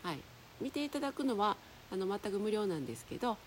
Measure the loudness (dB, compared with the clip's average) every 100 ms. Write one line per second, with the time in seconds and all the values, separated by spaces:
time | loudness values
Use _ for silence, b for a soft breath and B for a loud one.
0 | -4 -6 -8 -18 -18 -4 -2 0 0 0
1 | 0 2 2 6 4 2 B B -6 0
2 | 0 0 0 0 2 4 2 2 -2 -6
3 | -6 -2 0 0